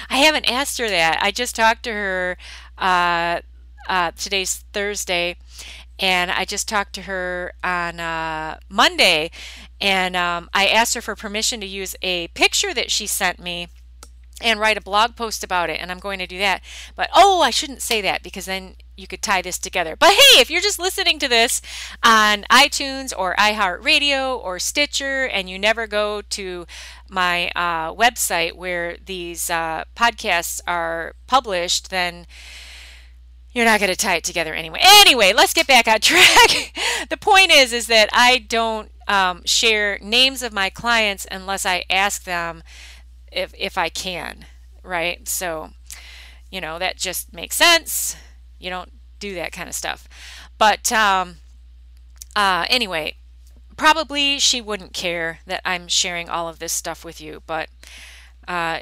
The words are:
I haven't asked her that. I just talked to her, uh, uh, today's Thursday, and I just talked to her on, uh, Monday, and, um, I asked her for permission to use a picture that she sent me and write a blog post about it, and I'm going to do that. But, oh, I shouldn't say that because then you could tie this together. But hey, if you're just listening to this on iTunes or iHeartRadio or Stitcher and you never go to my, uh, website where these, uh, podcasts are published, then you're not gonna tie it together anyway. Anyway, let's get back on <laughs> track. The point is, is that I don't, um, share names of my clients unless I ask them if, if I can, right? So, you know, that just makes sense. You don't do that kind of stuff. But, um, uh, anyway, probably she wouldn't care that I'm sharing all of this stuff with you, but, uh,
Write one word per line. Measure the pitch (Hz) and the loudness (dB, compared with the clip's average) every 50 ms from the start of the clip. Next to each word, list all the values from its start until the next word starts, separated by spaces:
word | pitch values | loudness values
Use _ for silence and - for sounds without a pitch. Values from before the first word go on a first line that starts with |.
| - - | -8 -4
I | 233 | 2
haven't | 262 285 311 302 262 - - | 4 4 4 4 2 0 -2
asked | 240 254 285 - - - | -2 -2 -2 -4 -4 -4
her | 233 220 | -2 0
that. | 196 170 165 160 156 - | 2 2 2 2 2 2
I | - 202 | 0 -2
just | 196 - 247 247 - | -2 -2 -4 -4 0
talked | - 226 220 226 - - | 2 2 2 2 0 -4
to | 247 214 | -6 -6
her, | 208 208 190 185 185 180 180 180 - - - - - - - - | -4 -4 -2 -2 -2 -2 -4 -6 -8 -12 -18 -20 -20 -20 -20 -8
uh, | - - 185 185 175 175 175 175 170 170 170 175 - - - - - - - - - - | -2 0 2 2 4 4 2 2 0 0 0 -2 -4 -6 -10 -20 -20 -20 -20 -20 -12 -6
uh, | - 185 185 175 165 - | -2 0 0 0 -2 -4
today's | - - 190 196 190 185 180 - - - - - | -8 -6 -4 -4 -2 -2 -4 -6 -8 -10 -8 -6
Thursday, | 208 202 208 208 190 - - 185 175 175 175 175 - - - - - - - - - - - - | -4 -4 -4 -6 -6 -4 -2 -2 -2 -2 -4 -6 -10 -16 -20 -20 -18 -18 -18 -18 -20 -20 -20 -6
and | - - 190 185 180 180 180 | -2 0 2 2 2 0 0
I | - - 185 | -2 -4 -4
just | - 208 196 - | -4 -6 -8 -6
talked | - 220 202 202 - - | -2 -2 -2 -2 -4 -8
to | 202 175 | -12 -10
her | 185 196 185 180 180 180 180 180 - - - - | -8 -6 -6 -6 -6 -6 -8 -8 -10 -10 -8 -4
on, | 180 180 175 175 170 170 170 | -4 -2 -2 -4 -4 -6 -6
uh, | 170 165 165 160 160 160 160 156 156 160 - - - | -6 -6 -4 -4 -6 -6 -6 -6 -8 -8 -10 -12 -16
Monday, | - 196 202 262 339 359 311 262 190 170 156 156 170 - - - - - - - - - - | -4 2 2 2 4 4 4 4 4 4 2 0 -4 -8 -12 -18 -18 -18 -20 -20 -20 -8 -4
and, | - 202 190 190 185 180 180 | -2 0 2 0 0 0 -2
um, | 180 175 175 175 170 170 - - | -2 -2 -2 -2 -4 -6 -4 0
I | - 196 | 0 2
asked | - 185 220 226 - - | 4 4 4 2 2 -2
her | 240 | -4
for | - - 202 | -6 -8 -10
permission | - - 208 202 214 220 - 254 226 | -10 -10 -8 -6 -4 -4 -4 -4 -6
to | 196 | -8
use | 196 190 196 190 180 - - | -10 -10 -10 -10 -10 -10 -6
a | - 185 180 175 170 175 | -4 -4 -4 -4 -6 -8
picture | - - 320 415 - - - 392 330 | -2 0 0 0 0 0 -2 -2 -4
that | 233 - - | -4 -4 -4
she | - - 214 | -4 -4 -4
sent | 190 - - 202 180 175 - | -4 -4 -2 -2 -2 -2 -4
me | 170 175 175 175 175 170 - - - - - - - - - - - - - - | -8 -10 -10 -10 -10 -12 -16 -20 -20 -20 -20 -20 -20 -20 -20 -20 -20 -20 -12 -4
and | - 233 220 208 | -2 -2 0 2
write | 214 220 214 | 2 0 0
a | 202 | -2
blog | - 190 196 208 220 240 226 | -2 -2 0 2 2 0 -2
post | - 233 220 196 - - | -6 -8 -8 -6 -8 -6
about | 190 190 180 170 160 | -4 -2 -2 -2 -2
it, | 156 - | -4 -6
and | - 180 | -8 -10
I'm | 180 185 | -10 -10
going | 185 202 196 185 | -8 -8 -8 -8
to | 180 | -8
do | 170 180 185 | -8 -4 -2
that. | 202 196 180 - - - - - - - - | 0 0 0 -2 -6 -12 -18 -16 -18 -12 -8
But, | - - - - | -6 -4 2 6
oh, | 320 370 403 381 349 | 6 8 8 6 4
I | 302 247 | 2 2
shouldn't | 220 - 311 294 254 - | 0 -2 -4 -6 -8 -8
say | - - 240 214 | -6 -4 -2 -2
that | 190 180 147 - | 0 -2 -2 -4
because | - 170 - 196 175 | -6 -10 -12 -12 -8
then | 190 190 190 190 185 - - - - - | -8 -8 -8 -8 -12 -18 -20 -20 -20 -20
you | - 185 | -20 -18
could | - 190 185 | -16 -12 -6
tie | - 220 202 185 | -2 -2 0 0
this | 175 185 170 | -2 -4 -8
together. | - - 185 - 190 170 160 - | -8 -8 -4 -4 -4 -2 -4 0
But | - 294 330 | 4 6 6
hey, | 403 453 571 539 480 311 | 8 8 8 8 8 8
if | 240 - | 6 4
you're | 302 359 | 2 0
just | - 415 392 - | 0 -2 -2 -2
listening | 349 370 - - 370 339 320 294 | -4 -4 -2 0 0 0 0 0
to | 302 | 0
this | 262 240 233 226 254 - - - - - - - - - - - | 2 2 4 4 2 0 -4 -6 -10 -14 -12 -12 -14 -4 0 4
on | 233 226 220 214 214 208 202 190 - | 6 6 6 6 4 2 0 2 4
iTunes | 233 254 285 294 - - 285 269 269 269 269 254 - | 6 6 6 4 2 -2 -4 -6 -6 -6 -8 -8 -6
or | - 190 180 - | -4 -4 0 2
iHeartRadio | - 208 214 214 214 208 185 180 - - 285 311 294 285 285 277 269 262 262 254 | 2 2 2 2 2 0 -2 -2 -2 0 2 2 2 2 2 2 0 0 -2 -4
or | 233 - 185 180 175 | -4 -6 -8 -6 -6
Stitcher | - - - 302 285 277 - - 277 269 269 269 262 | -6 -4 -2 -2 -2 0 -2 -4 -4 -2 -2 -2 -2
and | 254 - 196 185 185 | -2 -2 -4 -4 -6
you | 185 | -4
never | 190 196 214 226 226 226 | 0 0 0 0 0 -2
go | 214 208 208 214 208 208 208 | -4 -2 -2 -2 -2 -4 -8
to | 202 - - - 196 185 180 175 170 - - - - - - - - - | -8 -10 -10 -10 -8 -10 -10 -12 -12 -14 -16 -18 -18 -18 -20 -20 -18 -8
my, | 190 190 180 175 175 175 175 - - | -4 -2 0 0 0 0 -2 -2 -2
uh, | - 175 175 165 165 160 165 - | -2 -2 -2 -2 -4 -6 -6 0
website | 190 226 247 240 - - - 196 170 165 175 - | 2 2 2 2 0 -2 -2 -2 -2 -2 -4 -6
where | - 180 180 180 175 170 170 170 - - | -8 -8 -6 -6 -6 -6 -8 -10 -12 -12
these, | - 190 180 175 170 170 165 - - | -12 -12 -10 -10 -10 -10 -8 -6 -4
uh, | 175 165 165 160 160 160 160 - - | -4 -2 -4 -4 -6 -8 -10 -10 -4
podcasts | - 233 233 220 - - 214 175 170 170 - - - - | 0 0 0 0 -2 -2 -2 0 0 -2 -4 -8 -8 -6
are | - 175 170 165 165 165 165 160 - - - - | -4 -4 -2 -2 -4 -4 -6 -8 -10 -14 -18 -2
published, | - 247 269 254 233 190 175 170 180 - - - - | 0 2 2 2 0 -2 -4 -2 -2 -4 -4 -4 -4
then | 190 185 180 175 170 175 175 - - - - - - - - - - - - - - - - - - - - - - - - - - | -4 -4 -4 -4 -6 -10 -16 -20 -20 -20 -20 -20 -20 -20 -20 -20 -20 -20 -20 -20 -20 -20 -20 -20 -20 -20 -20 -20 -20 -20 -20 -8 -4
you're | 247 233 | 0 2
not | 226 220 202 | 2 4 4
gonna | 202 185 180 | 2 0 0
tie | - - 208 180 | 0 0 -2 -2
it | 160 - | -2 -4
together | - 165 175 160 156 - | -4 -4 -4 -4 -4 -6
anyway. | - 165 160 165 - | -8 -8 -8 -2 4
Anyway, | 330 370 403 415 403 370 294 240 208 185 208 | 6 8 10 10 8 8 6 6 6 6 6
let's | 277 339 370 - | 6 4 4 4
get | 330 320 | 2 4
back | - 262 233 226 | 6 4 6 6
on | 233 220 220 | 4 2 2
<laughs> | |
track. | - - 302 349 370 - - - - - - 302 - - - - 370 480 480 403 330 - | 2 4 6 6 6 8 8 8 6 6 4 0 -4 -6 -6 -6 -4 -4 -4 -4 -6 -6
The | 320 | -8
point | - - 427 403 381 381 370 | -2 2 4 6 6 8 8
is, | 330 285 262 233 | 8 6 6 6
is | 233 240 233 | 2 -4 0
that | - 233 220 214 - | 4 4 4 4 4
I | - 220 247 247 254 247 | 4 4 6 6 4 2
don't, | 214 202 233 226 226 226 220 214 208 - - - - | 0 -2 -2 0 0 0 -2 -6 -8 -12 -18 -10 -4
um, | - 208 196 190 180 180 175 - | 0 2 2 2 0 -2 -4 -2
share | - - - 240 233 220 208 208 202 196 - | -2 0 2 2 2 2 2 0 -2 -2 -4
names | - 202 220 247 262 269 269 254 254 | -4 0 2 2 4 2 2 -2 -8
of | 233 | -6
my | 214 202 190 190 | -2 -2 -2 -2
clients | - - - 233 233 226 220 208 196 190 - - | -4 -4 -2 0 2 2 2 0 -2 -6 -8 -10
unless | - 190 185 190 196 190 - | -12 -10 -6 -6 -6 -2 -2
I | 196 180 175 - - | -2 -2 -2 -2 -2
ask | 175 190 196 202 - - - | 0 2 2 0 -2 -6 -6
them | 185 180 170 170 170 160 165 160 - - - - - - - - - - - - - - | -6 -6 -4 -6 -6 -10 -12 -18 -20 -20 -20 -20 -20 -20 -20 -20 -20 -20 -20 -20 -10 -8
if, | 185 185 151 - | -8 -8 -8 -8
if | - - 196 - | -8 -8 -6 -4
I | 190 170 160 | -4 -4 -4
can, | - - - 190 180 160 143 - - - - - - - - - - - | -6 -8 -8 -8 -8 -8 -10 -10 -12 -14 -18 -20 -20 -20 -20 -20 -20 -20
right? | - 180 185 170 165 175 175 - - | -12 -8 -6 -4 -4 -4 -6 -8 -8
So, | - - - 190 175 160 156 - - - - - - - - - - - - - - - - - - | -8 -8 -6 -6 -6 -8 -8 -12 -14 -18 -20 -20 -20 -20 -20 -20 -20 -20 -20 -20 -20 -20 -20 -18 -14
you | - 190 | -12 -10
know, | 165 156 160 170 | -10 -10 -6 -4
that | 185 180 - | -4 -4 -4
just | - - 190 175 - - - - | -4 -6 -6 -6 -8 -10 -12 -14
makes | 170 165 - - | -14 -10 -6 0
sense. | - 302 339 339 330 - - - - - - - - - - - - - - - - | 4 6 6 6 4 2 -2 -6 -6 -6 -6 -8 -10 -16 -20 -20 -20 -20 -20 -20 -14
You | - 180 | -10 -10
don't | 185 180 175 - - - - - - - | -8 -10 -10 -14 -18 -20 -20 -20 -16 -12
do | 202 202 190 | -10 -8 -8
that | 175 160 160 | -6 -8 -8
kind | - 175 165 - | -8 -10 -10 -10
of | 156 | -8
stuff. | - - - - - - - - - - - - - - - - | -8 -6 -8 -8 -10 -14 -20 -20 -20 -20 -20 -18 -20 -20 -10 0
But, | - 220 214 196 - - - | 2 4 4 4 2 0 0
um, | 233 220 220 202 190 190 185 180 175 - - - - - - - - - - - - - - - - - - - - | 2 2 4 4 2 2 0 -4 -8 -18 -20 -20 -20 -20 -20 -20 -20 -20 -20 -20 -20 -20 -20 -20 -20 -20 -14 -6 -2
uh, | 214 202 196 185 170 170 - | 0 2 2 2 2 0 0
anyway, | 247 254 233 190 180 160 151 - - - - - - - - - - - - - - | 0 0 0 -2 -4 -4 -4 -6 -10 -12 -18 -20 -20 -20 -20 -20 -20 -20 -20 -20 -6
probably | - 294 311 311 320 302 - 285 285 285 277 277 277 | 2 2 4 4 2 0 -4 -2 -2 0 0 0 0
she | - - - 247 | 0 0 0 -2
wouldn't | 220 208 208 190 185 - - | -4 -8 -8 -8 -10 -10 -10
care | - 185 175 170 175 165 165 165 - - | -6 -6 -4 -4 -4 -4 -6 -8 -10 -10
that | - 185 - - | -10 -8 -6 -6
I'm | 180 185 175 175 | -6 -6 -6 -6
sharing | 175 - - - 185 175 170 170 170 | -4 -2 -2 -2 -2 -6 -8 -8 -6
all | - 170 170 | -6 -6 -6
of | 165 160 156 | -8 -10 -10
this | 165 170 - | -8 -8 -6
stuff | - - 175 156 - - | -6 -6 -8 -10 -12 -14
with | 165 160 - | -18 -18 -16
you, | 156 151 147 - - | -16 -16 -16 -16 -12
but, | - 160 160 151 - - - - - - - - - - - - - - - - | -8 -8 -8 -8 -10 -14 -20 -20 -20 -20 -20 -20 -20 -20 -20 -20 -20 -20 -16 -10
uh, | - 180 175 170 165 165 151 | -6 -4 -4 -2 -4 -4 -6